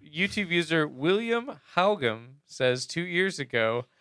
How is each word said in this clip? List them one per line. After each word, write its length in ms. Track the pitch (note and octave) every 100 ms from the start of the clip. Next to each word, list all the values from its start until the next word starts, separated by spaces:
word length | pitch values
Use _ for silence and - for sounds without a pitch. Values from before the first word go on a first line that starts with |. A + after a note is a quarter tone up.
YouTube 460 | - D3+ G3 - F#3+
user 400 | F3 D#3+ E3 D3+
William 720 | C3 D3+ G3+ A#3 A#3 B3+ E3+ _ -
Haugum 600 | F#3+ G#3 B2 A2 A#2+ C#3 _
says, 400 | - B2+ B2+ -
"Two 160 | E3
years 340 | F3 F3 F#3+ -
ago, 460 | C3 A#2+ A2+ A#2 B2 _